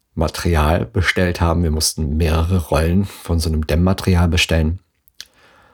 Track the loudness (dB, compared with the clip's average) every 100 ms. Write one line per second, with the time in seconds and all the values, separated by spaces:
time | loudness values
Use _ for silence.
0 | _ -4 -4 -2 0 2 2 0 0 -2
1 | -2 0 -2 0 0 2 0 0 -2 -2
2 | -4 0 0 0 2 0 0 0 2 0
3 | -2 -8 -4 -2 0 -2 0 2 2 0
4 | 2 2 4 2 0 2 0 -2 _ _
5 | _ _ -20 _ _ _ _